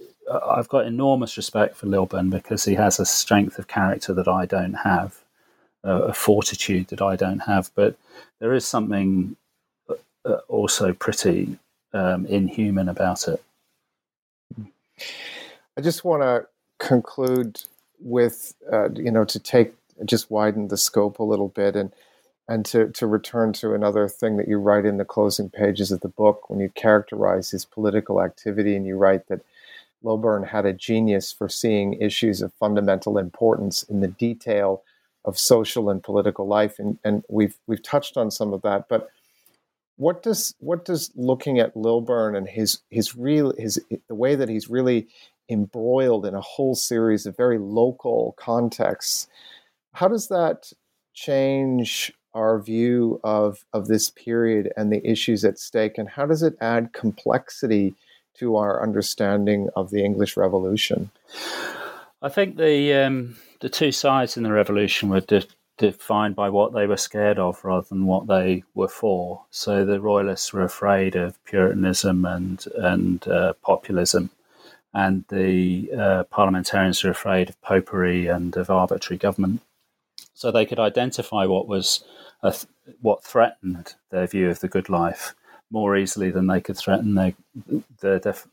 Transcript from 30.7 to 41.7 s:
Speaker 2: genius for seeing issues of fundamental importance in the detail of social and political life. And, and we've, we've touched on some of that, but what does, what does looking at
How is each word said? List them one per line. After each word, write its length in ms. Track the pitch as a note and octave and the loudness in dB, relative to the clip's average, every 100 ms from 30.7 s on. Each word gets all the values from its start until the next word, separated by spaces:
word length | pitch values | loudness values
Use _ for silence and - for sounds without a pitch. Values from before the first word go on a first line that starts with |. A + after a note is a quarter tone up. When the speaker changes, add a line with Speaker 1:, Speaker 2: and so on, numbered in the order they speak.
Speaker 2:
genius 580 | F#2 - A2+ A2 G2+ - | -2 -2 2 4 2 -2
for 160 | - G2+ | -6 -8
seeing 460 | - A#2 G#2 G2 - | -2 0 0 0 -2
issues 400 | G#2+ - A2+ F#2+ | -2 0 0 0
of 100 | G2 | -4
fundamental 680 | - G#2+ G#2 G2+ F#2+ G#2+ G#2 | -4 0 2 2 0 0 -2
importance 640 | F2+ - A2+ A2 G2+ - | -4 0 2 2 -2 -6
in 160 | - G#2 | -4 -2
the 80 | F#2+ | -2
detail 720 | F#2+ A#2 A2+ - G#2 G2 F#2+ - _ _ _ - | -2 -4 -2 -2 0 0 -2 -6 _ _ _ -8
of 120 | F#2 | -4
social 540 | - A#2+ A2 B2 G#2 | 4 4 4 -2 0
and 100 | F#2+ | -2
political 460 | - G2+ G2+ F#2+ G2 | 0 0 0 -2 0
life. 320 | G#2 G#2+ - | 2 2 0
And, 180 | G#2 G#2 | -6 -4
and 200 | G#2+ G#2 - | -2 -2 0
we've, 260 | G#2+ G#2 - - | 0 0 -2 -6
we've 160 | A2 | -6
touched 340 | - C#3+ C#3+ - | -2 -2 -2 -4
on 140 | A2 | -4
some 200 | - G#2+ | -2 -4
of 120 | G2 | -2
that, 260 | G#2 G2 - | -2 -2 -2
but 220 | A2 - _ _ _ _ _ _ _ _ - | -4 -4 _ _ _ _ _ _ _ _ -2
what 260 | C#3+ F3 | -2 0
does, 320 | A3+ G#3 - - | -2 -2 -4 -8
what 260 | C#3+ E3+ F3 | -6 -6 -4
does 260 | E3 - - | -6 -6 -4
looking 440 | B2 C3 C#3+ B2+ | -2 -2 0 2
at 180 | A2+ | 2